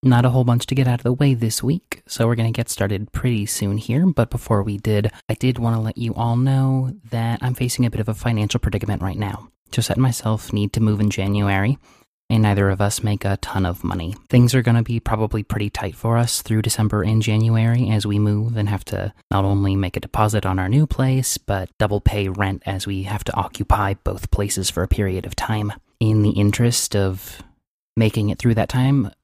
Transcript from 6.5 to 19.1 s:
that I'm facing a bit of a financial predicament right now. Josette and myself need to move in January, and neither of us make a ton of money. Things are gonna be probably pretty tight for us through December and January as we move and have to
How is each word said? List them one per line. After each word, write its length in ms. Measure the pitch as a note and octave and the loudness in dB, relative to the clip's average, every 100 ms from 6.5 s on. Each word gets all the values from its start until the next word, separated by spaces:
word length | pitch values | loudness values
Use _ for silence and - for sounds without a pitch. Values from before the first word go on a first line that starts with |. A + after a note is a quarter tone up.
| C3+ C3+ C3 C3 G#3+ A2+ | 2 2 0 -2 -6 -8
that 280 | A#2 A2+ A#2 | -4 -2 -2
I'm 100 | B2+ | -4
facing 320 | B2 B2 - A#2+ | -2 -4 0 0
a 40 | |
bit 80 | A2+ | 0
of 80 | A2 | -4
a 60 | |
financial 480 | A2 A#2+ A2+ G#2 - | -4 -2 0 0 0
predicament 400 | - G#2 G2+ G#2 | -2 -2 -2 -4
right 160 | F#2 F#2+ | -4 -4
now. 320 | G#2 - - _ _ - | -6 -8 -14 _ _ -4
Josette 220 | A2+ - | -2 2
and 60 | |
myself 500 | C3 A#2 A2 A2 - | 2 0 -2 -4 -2
need 180 | G#2+ G#2 | -2 -2
to 80 | - | 0
move 200 | A2 G#2 | 0 2
in 80 | G#2 | 0
January, 680 | G2 F#2+ G2+ G2+ G2 G#2 C#3 _ _ _ _ _ | 0 -2 0 0 0 0 -2 _ _ _ _ _
and 120 | A2+ | 2
neither 260 | G#2+ G2+ G2 | 4 4 2
of 120 | F#2+ | 2
us 220 | G2+ - | 0 0
make 220 | A2 G#2 G2+ | -2 -2 -2
a 120 | G2 | -4
ton 260 | - G2 F#2 | -4 -2 -2
of 180 | F2+ | -2
money. 320 | F2+ F2+ E2+ G#2 _ | -4 -4 -6 -10 _
Things 260 | B2 B2 C3 | 4 6 4
are 60 | |
gonna 180 | A#2+ A#2 | 4 2
be 180 | A2 A#2 | 2 -2
probably 440 | - A2 A2 A2 | -2 -2 -2 -2
pretty 260 | G2+ - G#2 | -4 -4 -4
tight 240 | - G2+ | -4 -8
for 240 | - A2+ A#2 | -4 0 2
us 240 | A#2+ - | 2 -2
through 220 | - A2 | 0 0
December 400 | A2 - G#2+ G#2 | 0 0 0 2
and 180 | F#2+ A2 | 2 2
January 680 | A2 G#2+ A2+ A2+ A2+ A#2 A#2 | 2 2 4 4 4 2 2
as 160 | G#2+ G#2 | 0 2
we 100 | G#2 | 2
move 400 | G#2 G#2 A2+ A2+ | 2 2 0 -2
and 100 | G#2 | -2
have 140 | G2+ - | -2 -4
to 280 | G2 F#2+ | -6 -6